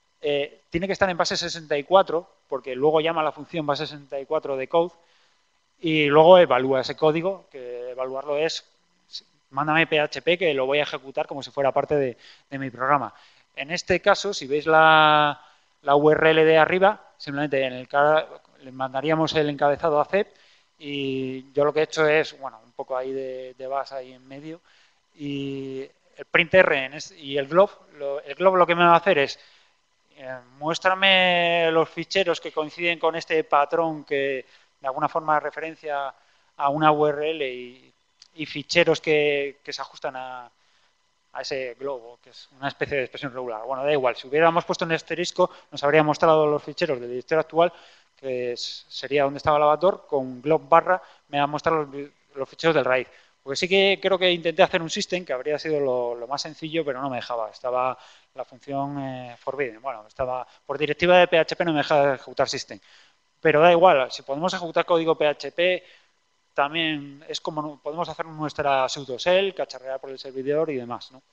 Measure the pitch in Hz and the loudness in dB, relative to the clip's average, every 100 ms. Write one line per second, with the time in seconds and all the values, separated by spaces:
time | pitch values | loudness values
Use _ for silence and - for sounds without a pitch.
0 | _ _ 147 143 147 - _ 165 190 180 | _ _ -4 -2 -4 -10 _ -6 -4 -2
1 | 196 170 175 185 170 165 151 147 139 - | -2 0 -2 -2 -4 -8 -4 -4 4 4
2 | 277 156 - _ - 135 135 127 151 156 | 4 -2 -4 _ -10 -8 -6 0 2 2
3 | 160 165 156 151 139 170 147 139 143 147 | 0 -2 -4 -6 -10 -6 -4 -4 -6 -12
4 | 139 139 135 156 147 135 131 170 175 _ | -12 -12 -4 -6 -4 -6 -2 0 0 _
5 | _ _ _ _ _ _ _ - 160 156 | _ _ _ _ _ _ _ -8 -2 2
6 | 147 151 160 185 156 127 131 131 120 139 | 4 8 10 10 8 4 2 0 -2 0
7 | 156 160 180 185 _ 139 123 123 123 123 | 2 2 -2 -6 _ -16 -12 -12 -12 -8
8 | 131 131 143 143 160 - _ _ _ _ | -8 -8 -6 -2 -2 -4 _ _ _ _
9 | _ - _ _ _ 135 151 156 160 156 | _ -20 _ _ _ -6 0 2 2 0
10 | 151 135 160 175 175 139 131 147 139 147 | -2 -4 -2 0 0 0 0 0 -2 -8
11 | 135 147 160 143 127 143 135 143 135 147 | -10 -8 -8 -10 -10 -2 0 0 0 -2
12 | 131 - - - - 135 135 117 131 143 | -2 -6 -20 -20 -14 -10 -10 -6 0 0
13 | 110 - _ _ _ - 139 175 - 175 | -2 -12 _ _ _ -14 -10 -8 -2 0
14 | 202 190 196 202 131 147 151 160 160 156 | 2 2 0 -8 -4 -2 4 6 8 8
15 | 156 151 147 143 - _ _ _ 143 143 | 6 4 2 -2 -16 _ _ _ 0 4
16 | 151 151 160 160 156 160 151 185 190 208 | 4 4 4 4 6 6 4 4 2 2
17 | - _ 147 139 147 139 131 127 127 143 | -14 _ -8 -6 -2 -2 -2 -6 -4 2
18 | 147 156 - 147 _ _ 135 131 131 135 | 4 2 0 -16 _ _ -18 -8 -6 -4
19 | 147 160 156 156 147 139 147 143 165 147 | 0 0 0 0 -2 0 0 0 0 0
20 | 143 196 214 _ _ _ _ _ 147 143 | 0 -2 -2 _ _ _ _ _ -10 -6
21 | 135 131 131 131 135 143 147 147 156 160 | -6 -6 -6 -10 -6 0 0 0 -2 0
22 | 156 156 143 143 135 113 120 - 135 127 | 2 2 0 -8 -16 -16 _ -14 -8 -6
23 | 131 135 131 127 131 123 131 139 131 135 | -6 -8 -8 -10 -14 -14 -8 -6 -6 -12
24 | 127 127 131 139 156 165 _ _ _ _ | -16 -20 -20 -18 -16 -18 _ _ _ _
25 | _ 165 143 139 139 139 135 131 139 _ | _ -12 -8 -6 -6 -8 -10 -10 -12 _
26 | _ - - 165 170 185 180 143 131 151 | _ -20 -2 0 4 6 6 2 -2 -10
27 | - 180 139 143 135 170 202 - _ 151 | -16 -14 -6 -4 0 4 4 0 _ -10
28 | 139 143 143 143 190 185 170 170 175 170 | -8 -8 -10 0 2 4 4 6 6 6
29 | 196 151 131 - - _ _ _ _ _ | 6 2 0 -4 -18 _ _ _ _ _
30 | _ 147 131 127 123 135 151 165 185 190 | _ -20 -16 -16 _ -8 -4 0 0 2
31 | 196 185 185 175 170 170 165 160 151 170 | 4 4 4 2 2 2 2 2 0 -4
32 | 160 196 170 160 160 156 151 - 170 165 | -4 -2 0 -2 -4 -6 -6 -4 -4 0
33 | 165 165 - 160 156 147 143 165 165 151 | -2 -2 -2 -2 2 2 2 0 -2 -4
34 | 143 143 139 131 - _ _ _ 135 139 | -6 -4 -2 -6 -10 _ _ _ -8 -4
35 | 147 165 156 151 143 147 160 156 156 143 | -4 -2 0 0 -2 -8 -12 -12 -8 -6
36 | 139 - _ _ _ - 143 151 156 151 | -8 -12 _ _ _ -4 -2 2 4 4
37 | 151 147 151 160 135 123 123 127 131 _ | 2 0 -4 -4 -6 -8 -14 -20 _ _
38 | _ _ - 160 151 151 - 170 165 151 | _ _ -20 -14 -12 -10 0 2 4 2
39 | 165 151 147 143 143 - - 139 135 - | 2 2 2 0 -4 -10 -16 -14 -14 -10
40 | 151 131 131 127 120 _ _ _ _ _ | -12 -10 -14 -16 -18 _ _ _ _ _
41 | _ _ _ 135 131 135 127 117 139 131 | _ _ _ -12 -8 -8 -8 -10 -10 -10
42 | 117 120 127 - - 135 139 - 131 143 | -14 -20 _ -20 -20 -8 -8 -6 -4 -4
43 | 123 120 139 127 123 110 117 131 143 147 | -4 -8 -10 -10 -10 -8 -8 -4 0 2
44 | 127 113 131 147 165 165 - 175 170 160 | 2 -2 -4 2 4 2 -2 -6 -4 -4
45 | - 160 175 - 180 - _ 147 143 156 | -6 -6 -6 0 -2 -2 _ -4 2 4
46 | 151 147 165 156 151 147 - - 165 123 | 4 4 4 6 4 0 -4 -6 -4 -4
47 | 120 123 - 160 - 160 175 - - _ | -6 -10 -2 -2 0 0 0 0 -20 _
48 | _ _ 135 127 123 120 - - - - | _ _ -8 -6 -6 -8 -10 -14 -16 -14
49 | 131 143 139 143 156 147 147 151 180 202 | -4 0 0 -2 0 4 4 4 2 0
50 | - 143 131 123 143 156 139 165 160 180 | -4 -4 -4 -8 -2 0 4 2 4 -4
51 | - _ - 143 143 151 170 160 143 143 | -4 _ -6 -2 -2 -2 -2 -2 -4 -10
52 | 143 _ _ 139 135 - 165 151 127 127 | -16 _ _ -12 -12 -2 0 2 2 -2
53 | 120 _ _ _ 135 139 180 196 196 190 | -4 _ _ _ -10 -6 0 2 2 2
54 | 190 277 185 175 165 160 170 185 160 208 | 0 2 2 0 -2 2 2 2 -4 -8
55 | - 180 175 127 143 147 160 147 139 123 | -6 -6 -6 -6 -4 -4 -2 -2 0 -2
56 | 120 120 117 139 160 151 160 165 143 127 | -4 -6 -8 -8 -8 -10 -6 -4 -4 -6
57 | 139 123 - 120 107 - 127 127 127 123 | -6 -6 -6 -6 -8 -8 -4 -2 -2 -4
58 | - - _ 135 120 127 - 139 139 143 | -14 -20 _ -16 -14 -16 -8 -6 -6 -6
59 | 135 127 123 120 139 139 127 110 131 110 | -8 -10 -14 -12 -10 -6 -6 -6 -10 -10
60 | 107 - 127 127 - _ - 135 147 151 | -14 -6 -6 -6 -10 _ -10 -4 -2 0
61 | 175 180 175 165 156 160 170 151 - 151 | 4 6 6 4 2 -2 -2 0 2 2
62 | 143 127 - 127 131 135 - 104 _ _ | 2 0 -8 -4 -4 -4 -10 -18 _ _
63 | _ _ _ _ 160 147 175 170 185 143 | _ _ _ _ 2 6 6 8 6 6
64 | 123 - 135 139 180 185 170 175 165 170 | 0 -6 -10 -6 -4 -6 -4 -4 2 2
65 | 165 156 151 139 139 - 180 180 - _ | 2 0 0 -2 -8 -2 -2 -2 -8 _
66 | _ _ _ _ _ - 143 165 160 151 | _ _ _ _ _ -4 -2 -2 -4 -4
67 | 143 139 160 151 - 151 151 139 147 160 | -10 -18 -12 -10 -8 -8 -10 -10 -10 -8
68 | 165 151 160 156 151 - 139 135 127 151 | -8 -8 -12 -8 -8 -4 0 2 0 -4
69 | 131 120 175 185 196 185 139 127 131 135 | -10 -4 0 0 0 -6 -10 -10 -12 -12
70 | 135 131 135 131 131 151 160 131 117 117 | -12 -14 -14 -8 -2 -2 -2 -4 -8 -12
71 | - 135 _ | -12 -20 _